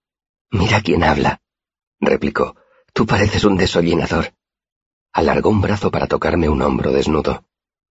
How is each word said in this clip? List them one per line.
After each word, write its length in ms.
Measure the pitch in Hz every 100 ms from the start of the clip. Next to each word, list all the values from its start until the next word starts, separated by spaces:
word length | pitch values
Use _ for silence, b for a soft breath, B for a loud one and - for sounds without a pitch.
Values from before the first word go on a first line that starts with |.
| _ _ _ _ -
"Mira 300 | 98 - 107
quién 220 | 98 73
habla", 380 | 78 73 64 - _ _ _ _ _ -
replicó. 560 | 71 69 71 - - - b b b
"Tú 140 | - 113
pareces 380 | 107 104 95
un 120 | 107 92
deshollinador". 760 | 95 90 85 85 65 85 - _ _ _ _ _ _ _ _
Alargó 360 | - 202 - -
un 120 | 107
brazo 300 | 98 104 -
para 160 | 78 69
tocarme 420 | 71 82 85 78
un 140 | 71
hombro 300 | 69 64 -
desnudo. 520 | 67 71 76 71 - _ _ _ _ _